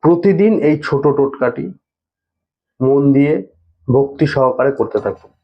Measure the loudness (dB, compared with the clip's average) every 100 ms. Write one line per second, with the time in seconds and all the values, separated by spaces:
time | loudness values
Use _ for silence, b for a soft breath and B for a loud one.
0 | 2 2 2 2 2 2 0 -2 -2 -2
1 | 0 0 -2 -2 -4 -4 -12 -14 _ _
2 | _ _ _ _ _ _ _ _ 0 2
3 | 4 2 2 0 -6 _ _ _ -2 0
4 | 0 -2 -2 2 0 0 -2 -2 -4 -4
5 | -4 -8 -16 _